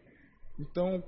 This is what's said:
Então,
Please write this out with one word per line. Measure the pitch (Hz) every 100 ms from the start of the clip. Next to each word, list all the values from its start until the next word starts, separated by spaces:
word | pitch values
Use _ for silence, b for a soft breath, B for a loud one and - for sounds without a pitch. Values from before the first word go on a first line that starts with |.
| - B B B - -
Então, | 147 175 185 185